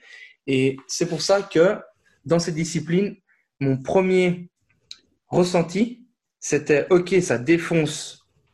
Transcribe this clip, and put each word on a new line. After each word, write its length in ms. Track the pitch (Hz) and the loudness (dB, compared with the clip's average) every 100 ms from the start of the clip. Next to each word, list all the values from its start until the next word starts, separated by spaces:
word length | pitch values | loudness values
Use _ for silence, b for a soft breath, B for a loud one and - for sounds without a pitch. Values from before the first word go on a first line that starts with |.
| B B B B - | B B B B -4
Et 300 | 135 135 135 - | 0 0 -2 -8
c'est 180 | - 170 | -4 -4
pour 160 | 165 | -2
ça 200 | - 196 | 0 0
que 360 | 196 156 175 214 - _ _ _ | 0 2 2 2 -8 _ _ _
dans 140 | 139 170 | -2 -2
cette 160 | 170 | 0
discipline, 640 | 160 165 165 151 170 202 - _ _ _ - | -4 -4 -4 -2 0 0 -6 _ _ _ -4
mon 160 | 139 131 | -2 -2
premier 760 | 135 190 185 185 180 180 - _ _ _ _ - _ _ - | 0 0 2 2 2 -2 -8 _ _ _ _ -20 _ _ -4
ressenti, 760 | 165 180 180 160 185 233 - - _ _ _ | 0 2 0 -2 -2 -2 -4 -20 _ _ _
c'était, 460 | - 147 147 147 - | -4 -4 2 0 4
OK, 240 | 180 175 190 | 2 4 0
ça 180 | 175 117 | 2 -2
défonce 880 | 127 165 165 170 147 - - - _ _ _ | 2 0 2 0 0 -4 -12 -16 _ _ _